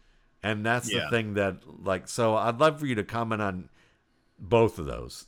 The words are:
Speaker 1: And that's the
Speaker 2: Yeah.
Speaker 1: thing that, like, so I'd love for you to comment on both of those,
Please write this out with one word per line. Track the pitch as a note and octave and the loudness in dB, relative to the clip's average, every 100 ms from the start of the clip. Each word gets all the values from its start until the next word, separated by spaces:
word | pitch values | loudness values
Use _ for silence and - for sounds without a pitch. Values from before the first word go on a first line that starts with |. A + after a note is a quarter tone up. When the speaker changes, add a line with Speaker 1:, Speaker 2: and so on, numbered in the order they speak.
| _ _ _ _ | _ _ _ _
Speaker 1:
And | G2+ G#2+ | -4 -2
that's | A2+ A#2+ A#2+ | 0 0 0
the | F#2+ | -2
Speaker 2:
Yeah. | D#2 | 0
Speaker 1:
thing | A#2 G#2+ | -2 0
that, | G2+ G2 F2+ - - | 0 0 -2 -10 -8
like, | F#2 F#2 - | -2 -2 -2
so | - A2+ G#2+ | 0 2 4
I'd | A2 A#2 | 2 4
love | D#3 D3+ | 4 4
for | D3 | -2
you | |
to | A2 | -2
comment | G2+ A2+ A2+ G#2+ | -2 -2 -2 -2
on | G2+ F#2 - _ _ _ _ _ _ - | -2 -4 -10 _ _ _ _ _ _ -14
both | F#2 A2+ A2 - | 2 4 4 2
of | C#2+ | -8
those, | A1+ A#1+ - | -8 -10 -14